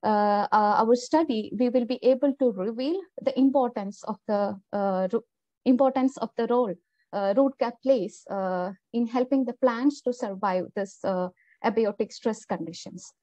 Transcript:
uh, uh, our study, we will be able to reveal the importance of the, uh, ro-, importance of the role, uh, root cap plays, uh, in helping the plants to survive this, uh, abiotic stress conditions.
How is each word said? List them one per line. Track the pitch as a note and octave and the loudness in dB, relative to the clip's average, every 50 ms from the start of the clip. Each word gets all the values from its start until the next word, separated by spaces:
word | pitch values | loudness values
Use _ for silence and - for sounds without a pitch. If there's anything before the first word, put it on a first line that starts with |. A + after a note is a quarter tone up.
| - | 2
uh, | - G#3+ G#3 G#3 G#3 G#3 G3+ G3+ - | 2 2 4 4 4 2 2 2 2
uh, | - G#3+ G#3+ G#3 G#3 - A3+ | 2 4 4 4 4 2 4
our | A3+ A#3+ | 4 4
study, | A#3+ - - - D#4 E4 D#4 B3 A3 G#3 G#3 - G3+ | 2 2 0 2 2 2 2 -2 -4 -4 -6 -2 0
we | B3+ B3 | 0 2
will | A#3+ B3+ B3 | 2 0 0
be | A3 B3+ A#3+ - | 0 -4 0 2
able | B3 C4 B3+ C#4+ C#4+ C4+ _ | 2 2 4 2 0 2 _
to | C4+ B3 G#3+ | 0 0 0
reveal | F#3+ F#3 A3 A3+ A3+ B3+ C#4+ E4+ G4 F#4 _ _ - | 0 -6 -6 -4 -4 -4 -4 -4 -4 -6 _ _ -4
the | - C4+ C4 C4 | -4 -2 2 4
importance | C4 C4+ C4 C#4+ B3+ A#3+ B3 A3 G3+ G3 G3+ - - | 4 4 4 4 0 0 -2 -6 -8 -8 -10 -12 -10
of | - G#3+ - _ | -10 -10 -8 _
the, | - G#3+ G3+ G3+ G3+ G#3 G3 _ _ - | -2 -2 0 0 -2 -4 -8 _ _ -4
uh, | G#3 G3 G3 F#3+ F#3 F#3+ F#3 G#3 | -2 -2 0 0 0 -2 -2 -2
ro-, | A3+ - _ _ _ _ _ _ _ _ | -4 -6 _ _ _ _ _ _ _ _
importance | A#3 C4 A#3+ C#4 C4 C4+ C#4 B3+ C4 - - | 2 4 4 4 2 4 2 0 0 0 -2
of | A3+ A3 _ - | -8 -6 _ -4
the | A#3 | -2
role, | A3 A#3+ B3 B3 G#3+ F3+ - _ _ _ _ _ _ - | 0 0 0 0 -2 -4 -10 _ _ _ _ _ _ -6
uh, | G#3 G3 G3 G3+ | -4 -2 0 2
root | B3 C#4 C4+ C4+ _ | 4 2 2 2 _
cap | B3 A#3 A#3 _ _ | -6 -6 -6 _ _
plays, | C4 C4+ A#3+ F#3 G#3 - - - - | 2 2 2 2 -4 -8 -14 -12 -8
uh, | F#3+ G3 F#3+ F#3 F#3 F3+ F3+ F#3 F#3+ _ _ _ - | -6 -4 -4 -2 -2 -2 -4 -6 -8 _ _ _ -4
in | A#3 A#3+ | -4 -4
helping | A3+ A#3 C4 B3+ B3+ C#4 C4+ C4 | -2 0 -2 0 0 0 0 0
the | A#3 A#3+ | -2 -4
plants | _ - B3+ A#3 A3+ B3+ D4 D4+ - _ | _ 0 0 0 2 0 0 0 0 _
to | B3 B3 | -6 -4
survive | - - G#3+ G3 F#3 G#3 G3 F#3 F#3 F3 - _ | -4 -6 -8 -6 -4 -2 -2 -2 -2 -4 -4 _
this, | G#3 G3 G3 - _ - | -6 -8 -8 -10 _ -4
uh, | G3 F#3+ F#3 F3+ F3+ _ _ _ _ _ _ - | -4 -2 -2 -4 -4 _ _ _ _ _ _ -4
abiotic | A3+ G3+ A3+ A3+ G3+ G#3 _ G#3+ G#3+ - | -2 0 2 0 0 -2 _ -6 -8 -8
stress | - - A#3+ A3 G#3+ - | -6 -4 -4 -4 -4 -6
conditions. | _ G3 E3+ E3 E3+ E3+ - - F#3+ F3+ F3+ - - _ _ | _ -8 -6 -6 -10 -12 -14 -16 -16 -18 -18 -20 -20 _ _